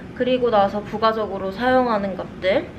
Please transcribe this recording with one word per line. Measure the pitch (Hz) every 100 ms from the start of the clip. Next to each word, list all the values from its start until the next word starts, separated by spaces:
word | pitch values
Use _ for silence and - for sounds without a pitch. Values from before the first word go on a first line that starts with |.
| - -
그리고 | 247 254 247
나서 | 214 196 208
부가적으로 | 202 214 226 220 208 196 190
사용하는 | 196 247 254 247 214 196 175
것들 | 165 - 185 233 349